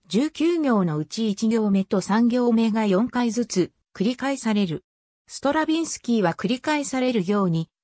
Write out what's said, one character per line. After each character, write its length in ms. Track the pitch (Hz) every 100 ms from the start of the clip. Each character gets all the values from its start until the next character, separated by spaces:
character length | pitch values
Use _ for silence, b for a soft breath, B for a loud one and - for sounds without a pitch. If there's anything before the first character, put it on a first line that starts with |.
| -
十 240 | 190 302
九 280 | - 330 349
行 240 | 285 220
の 140 | 180 151
う 80 | 156
ち 240 | - 220
一 180 | 202 220
行 220 | 226 214
目 140 | 196
と 180 | 190 202
三 260 | - 214 240
行 240 | 247 240
目 200 | 226 226
が 140 | 220 214
四 240 | 185 247
回 220 | 247 240
ず 140 | 220 233
つ、 260 | 185 160 _ _ -
繰 100 | 196
り 100 | 247
返 220 | 269 277
さ 160 | 226
れ 120 | 208 190
る。 180 | 151 _ _ _ _ -
ス 120 | -
ト 140 | 269
ラ 120 | 311 311
ビ 140 | 320
ン 60 | 311
ス 160 | -
キ 180 | - 226
ー 40 |
は 100 | 175
繰 140 | - 190
り 120 | 254
返 240 | - 302
さ 160 | - 262
れ 140 | 254
る 160 | 233 175
よ 160 | 208 190
う 40 |
に、 200 | 165 160 _